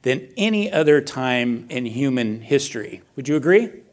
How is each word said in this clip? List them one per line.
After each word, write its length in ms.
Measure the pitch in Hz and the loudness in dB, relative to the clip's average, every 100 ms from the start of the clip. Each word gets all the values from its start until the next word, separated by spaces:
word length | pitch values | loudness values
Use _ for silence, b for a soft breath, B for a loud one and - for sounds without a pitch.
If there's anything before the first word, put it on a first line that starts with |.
than 260 | 127 131 - - | 0 -2 -4 -2
any 340 | 214 214 208 | 0 0 0
other 300 | 147 151 147 | 2 4 4
time 640 | 147 131 131 123 120 117 117 | 2 -6 -2 0 0 -2 -6
in 160 | 131 | -8
human 580 | 120 113 139 127 113 110 | -6 -2 -2 0 -2 -6
history. 600 | 113 143 - 117 104 - _ - | 0 0 0 -8 -10 -14 _ -12
Would 100 | 135 | -2
you 80 | |
agree? 360 | 151 139 190 233 - - | 0 4 4 4 -8 -20